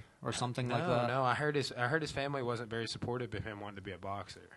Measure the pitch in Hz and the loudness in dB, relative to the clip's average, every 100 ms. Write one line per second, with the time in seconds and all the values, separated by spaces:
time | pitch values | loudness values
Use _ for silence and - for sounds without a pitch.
0 | - - 127 - 123 120 123 135 170 120 | -6 -6 -4 0 0 0 0 2 4 4
1 | 120 131 127 120 151 143 127 120 120 160 | 4 4 4 4 4 2 0 2 2 2
2 | 151 - 139 143 120 117 117 113 113 - | 2 0 0 0 0 -2 -2 -2 -2 -2
3 | - 123 117 107 98 104 101 98 95 87 | -2 -2 -2 -4 -4 -6 -8 -8 -8 -8
4 | 98 98 - - 87 | -6 -6 -6 -12 -16